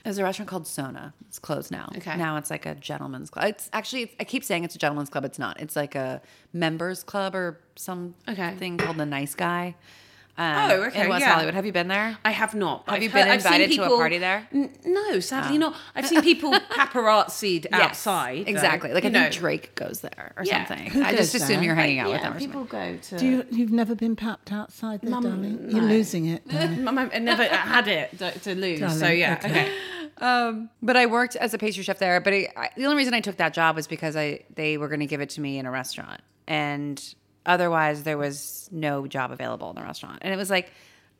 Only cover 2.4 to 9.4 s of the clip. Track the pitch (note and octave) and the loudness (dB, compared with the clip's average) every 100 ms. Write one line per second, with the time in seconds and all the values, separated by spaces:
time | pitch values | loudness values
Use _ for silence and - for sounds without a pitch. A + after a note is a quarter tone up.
2.4 | D3 D#3 D#3 C#3+ - D3 C#3 C3 D3 - | -6 -8 -8 -10 -10 -8 -8 -10 -12 -2
3.4 | G3+ G#3 - A3 G#3+ B3+ A3+ - - C4 | -2 -2 -8 -8 -6 -6 -8 -8 -6 -6
4.4 | - F3 E3+ - D3+ D3 C#3 D3 C3 - | -2 -2 -2 -2 -2 0 -4 -4 -6 -6
5.4 | A2+ - D3+ D#3 C#3+ C#3 C3 C3 - - | -8 -6 -8 -4 -4 -4 -6 -6 -12 -20
6.4 | _ E3+ E3 D#3+ E3+ F#3 - G3+ F#3+ F#3+ | _ -4 -2 -2 -4 -6 -6 -4 -2 -2
7.4 | F3+ D#3+ _ - - F3+ F3 F3 - G3+ | -4 -6 _ -16 -10 -8 -10 -12 -10 -6
8.4 | F3 F#3 F#3 F3 E3 D#3+ D3 C#3 C#3+ - | -4 -4 -6 -4 -4 -2 -4 -4 -6 -2